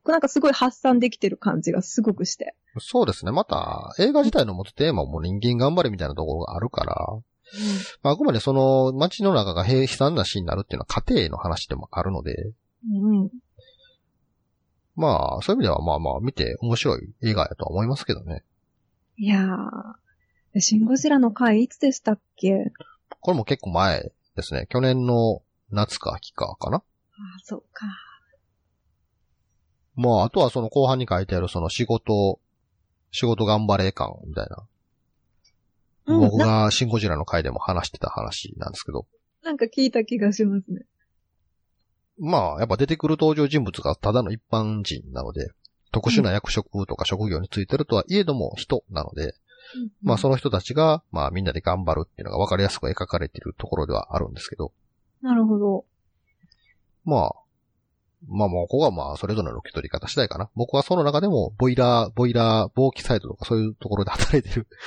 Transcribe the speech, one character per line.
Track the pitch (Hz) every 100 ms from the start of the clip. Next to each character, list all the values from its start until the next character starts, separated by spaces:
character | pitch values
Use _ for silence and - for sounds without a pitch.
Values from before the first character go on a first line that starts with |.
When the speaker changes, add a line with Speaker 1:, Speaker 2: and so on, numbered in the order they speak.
| -
Speaker 1:
な | 320
ん |
か | 277
す | 294
ご | 285
い |
発 | 262 254 -
散 | 262 247
で | 240
き | -
て | 196
る | -
感 | 196 165
じ | 165
が | 185
す | - -
ご | 214
く | 202
し | 185 -
て。 | - - _ 120
Speaker 2:
そ | - 247
う | 110
で |
す | - 90
ね。 |
ま | 151
た、 | - - - - - -
映 | 233
画 | 294
自 | 226
体 | 208 107
の |
持 | 92
つ | 98
テ | - 147
ー |
マ | 101
も | 69 78
人 | 87 101
間 | 120 120
頑 | 135
張 | 180
れ | 135
み | 95
た | 73
い |
な |
と | 76
こ | 78 78
ろ |
が | - -
あ |
る | 123
か | -
ら、 | - - -
Speaker 1:
う |
ん。 | 110 - _ _ 202 208 196 - -
Speaker 2:
ま | 139
あ、 |
あ | 180
く |
ま | 302
で | 113
そ | 139
の | 135 135 135 131
街 | 135 175 -
の | 196
中 | 139 98
が | 85 95
悲 | 131 131
惨 | - 139
な | 147
シ | 104 101
ー |
ン |
に | 85
な |
る | 95
っ | -
て | -
い |
う |
の | -
は | -
家 | - 233 82
庭 |
の | -
話 | 87 - -
で |
も | 65 -
あ | -
る | 95
の | 95
で、 | 76 - 101 - _ _ 226
Speaker 1:
う |
ん | 202 208 208
う |
ん。 | 196 247 - _ _ _ _ _ _ _ _ _ _ _ _ _ _
Speaker 2:
ま | 160 156 78 67 65
あ、 |
そ | -
う | 254
い |
う |
意 |
味 |
で | 92
は | 71
ま | 80
あ | 76
ま | 76
あ | 67
見 | 123
て | - 60 -
面 | 117 120
白 | 139 -
い | - -
映 | 110
画 | 101
や | - -
と |
は | -
思 | 90
い | 117
ま | 139
す | -
け |
ど | -
ね。 | 80 73 - _ _ _ _ _ _ -
Speaker 1:
い | 202
や | 196 190 180 - - 220 - _ _ _ _ _
ー。 | 202
シ | - 214
ン・ | 226
ゴ | 262
ジ | 294
ラ | 277
の | 233
回 | 214 240 214
い | 254
つ | -
で | 277
し | -
た | 220
っ | 214 _ _
け？ | 185 190 208 - - _ - -
Speaker 2:
こ | -
れ | 156
も |
結 | - 143
構 | 92
前 | 85 95 - - - _ -
で |
す | -
ね。 | 69 -
去 | 127
年 | 131 127
の | 123 120 113 - - _ -
夏 | 101 107 -
か | -
秋 | - -
か | - - -
か | -
な。 | 170
Speaker 1:
あ |
あ、 | - _ _ - 190 185
そ | - 208
う | -
か。 | - 208 190 - - _ _ _ _ _ _ _ _ _ _ _ _ _ _ _ _ _
Speaker 2:
ま | 123 123 107
あ、 |
あ | 101
と | 196
は | 127
そ | 127
の | 113
後 | 143 131
半 | 131
に | 120
書 | 90
い | 95
て | 90
あ |
る | 90
そ | 90
の | 82
仕 | - 117
事、 | 113 - 104 98 - _ _ _ _ _ _ _
仕 | -
事 | 120 113 104
頑 | 107 104
張 | 98
れ | 95
感 | - 58 - -
み |
た | -
い | -
な。 | - 110 _ _ _ _ _ _ _ _ _ _ _ _ _
Speaker 1:
う | 294 320
ん。 |
Speaker 2:
僕 | 254 -
が | 110 110 107
シ | -
ン・ | 120
ゴ | 113
ジ | 101
ラ | 76
の |
回 | - 85
で | 71
も | 62
話 | - 85 -
し |
て | -
た | -
話 | 50 55 - - -
な | -
ん |
で | -
す |
け | -
ど。 | 69 - _ _ _
Speaker 1:
な | 320
ん | 285
か |
聞 | 226 -
い | 262
た | 240
気 | 220 240
が | 202
し | 196
ま | 202 196
す | 180
ね。 | 180 - _ _ _ _ _ _ _ _ _ _ _ _ -
Speaker 2:
ま | 156 156 90 76
あ、 |
や | 110
っ |
ぱ | 104
出 | 139
て | 160
く | 151
る | 156
登 | 156 151
場 | 143
人 | 151
物 | 98 -
が | 71 -
た | 104
だ | 123
の | 98
一 | 110 _
般 | 113 110 107
人 | 98 71 65
な | 62
の | 60
で、 | 76 65 - _ _ _
特 | 110 -
殊 | 226
な | 101
役 | 101 -
職 | 107 - 101 95
と | -
か | -
職 | 95 107
業 | 80
に | 92
つ | 104
い | 95
て | 139
る | 147
と | 107
は | -
い | 202
え |
ど | 170
も | 127 76 -
人 | - 127 -
な | 80
の | 73
で、 | 71
Speaker 1:
う | 80
ん。 | - _ _ - 254 226 -
Speaker 2:
ま | 196
あ | 107
そ | 135
の | 131
人 | 139
た | 98
ち | -
が、 | 143 160 156 -
ま | 80 71
あ |
み | 90
ん | 95
な |
で | 82
頑 | 85 92
張 | 85
る | 78 -
っ |
て | -
い |
う | -
の |
が | 55
分 | 101
か | 95
り |
や | 98
す | -
く | 65
描 | - -
か | 85
れ | 73
て | -
い |
る | - -
と | -
こ | -
ろ | 76
で |
は | 52 -
あ | -
る | -
ん |
で | -
す | -
け | -
ど。 | 73 _ _ _ _ _
Speaker 1:
な | 254
る | 233 220
ほ | 208
ど。 | 202 190 - _ _ _ _ _ _ _ _ _ _ _
Speaker 2:
ま | 160 127 69
あ、 | - _ _ _ _ _ _ _ _ 143
ま | 98 101
あ、 |
も | 90
う | 87
こ | 135
こ |
は | 143
ま | 85 71
あ、 | 73
そ | 98
れ |
ぞ | 110
れ | 76
の | 58
受 | -
け |
取 | 76
り | -
方 | - -
次 | 139
第 | 117
か | -
な。 | 110
僕 | 107 120
は | 139
そ | - 180
の |
中 | 147 147
で | 196
も、 | 135 78 107
ボ | 127
イ |
ラ | 123 123 120 113
ー、 |
ボ | 120 123
イ |
ラ | 117 113 110 95
ー、 |
防 | - 135
気 | -
サ | - 110
イ |
ト | -
と |
か | -
そ | - 113
う |
い | 110
う |
と | - -
こ | 101
ろ |
で | 95
働 | - - 143
い |
て | -
る。 | 117 - -